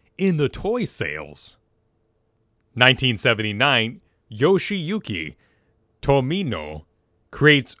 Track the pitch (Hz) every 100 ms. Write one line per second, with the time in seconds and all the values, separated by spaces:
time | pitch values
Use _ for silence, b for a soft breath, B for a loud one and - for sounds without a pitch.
0 | _ - 190 160 139 - 196 247 208 -
1 | 78 76 73 73 - - _ _ _ _
2 | _ _ _ _ _ _ _ 117 127 120
3 | 127 113 127 107 107 104 139 123 113 -
4 | _ _ - 110 147 190 - 202 156 214
5 | - 92 78 - _ _ _ _ _ _
6 | - 139 127 185 165 90 76 78 - _
7 | _ _ _ - 147 143 - -